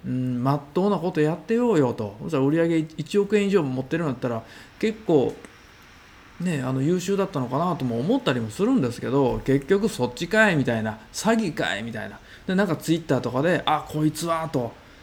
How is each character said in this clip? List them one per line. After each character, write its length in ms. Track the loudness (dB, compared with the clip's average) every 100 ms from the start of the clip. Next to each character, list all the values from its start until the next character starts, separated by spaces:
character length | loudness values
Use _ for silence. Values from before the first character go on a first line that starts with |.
| -6
う 40 |
ん、 340 | -4 -2 -2
ま 120 | 0 -2
っ 60 | -2
と 140 | -2 0
う 20 |
な 80 | 0
こ 140 | -2
と 100 | 0
や 140 | 0 0
っ 20 |
て 160 | -2
よ 200 | 0 2
う 60 | 4
よ 140 | 2
と。 220 | 0 -6 -8
そ 60 | -4
し 20 |
た 80 | 0
ら 40 |
売 80 | 2
り 60 | 2
上 100 | 2
げ 100 | 2 -2 -6
一 200 | -2 0
億 180 | 2 2
円 100 | 2
以 20 |
上 140 | 2
も 60 | 0
持 120 | -2
っ 40 | -4
て 120 | -2
る 60 |
ん 40 | -2
だ 60 |
っ 20 | -2
た 120 | -4
ら、 160 | -4 -8 -16 -20 -4
結 200 | -2 -2 2
構、 280 | 4 4 -2 -14 -20 -20 -20 -20 -20 -20 -20 -20 -6
ね、 200 | -2 -2
あ 120 | 0
の、 80 | 0
優 180 | 0 0
秀 180 | 0 0
だ 80 | 0
っ 40 |
た 100 | -2
の 80 | -2
か 100 | 0
な 180 | 0 -2
と 100 | -2
も 140 | -2
思 180 | 0 0
っ 40 |
た 120 | 0
り 80 | -2
も 80 | -4
す 120 | -2
る 80 | 2
ん 100 | 2
で 100 | 0
す 80 | -2
け 80 | 0
ど、 320 | 2 2 2 2
結 220 | 2 2
局 200 | 2 2
そ 160 | 0 -4
っ 80 |
ち 140 | -4 0
か 240 | 4 4
い 40 | 4
み 100 | 2
た 120 | 0
い 60 |
な、 160 | -2 -6 -12
詐 220 | -4 0 2
欺 160 | 0
か 240 | -2 -2 -2
い 60 |
み 80 | -6
た 140 | -10 -12
い 40 |
な。 100 | -14 -20 -10 -2
で、 80 | 2
な 100 | 2
ん 20 |
か 80 | 0
Twitter 460 | 0 0 2 0
と 100 | 0
か 100 | 0
で、 200 | 2 2 2
「あ、 180 | -2 -2
こ 180 | -2 0
い 60 |
つ 140 | 0 -2
は」 220 | -4 -2
と、 200 | -2 -4 -8 -20 -20